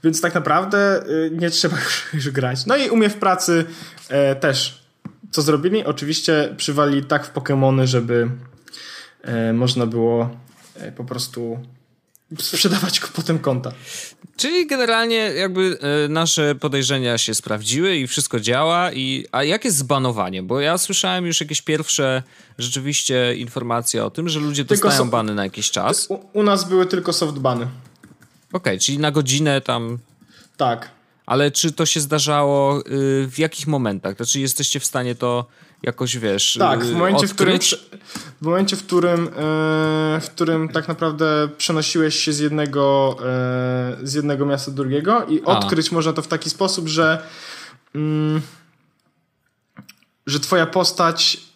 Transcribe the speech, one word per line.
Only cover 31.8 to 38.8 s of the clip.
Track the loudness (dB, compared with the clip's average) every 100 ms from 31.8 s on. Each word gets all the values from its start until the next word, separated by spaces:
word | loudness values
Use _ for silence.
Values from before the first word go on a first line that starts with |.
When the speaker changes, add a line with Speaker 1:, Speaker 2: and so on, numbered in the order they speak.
| 0
Speaker 2:
się | 0
zdarzało, | 0 0 2 2 2 4 2 0
y, | -2 -2 0 0 -2
w | -2
jakich | -2 -2 -2
momentach? | 0 0 -2 -6 -6
Znaczy | -2 0
jesteście | 0 -2 -2 -2
w | -2
stanie | -2 -4 -2
to | -2 -2 -4 _ -20 _
jakoś, | -8 -4 -4 -2
wiesz, | 0 0 0 2
Speaker 1:
Tak, | 2 2 0
w |
Speaker 2:
y, |
Speaker 1:
momencie, | 2 4 4 2
w |
którym | 2 2 4
Speaker 2:
odkryć? | 2 -2
Speaker 1:
prze-, | -8 -20 -16 -16 -16 -6
w | 0
momencie, | 2 2
w | -2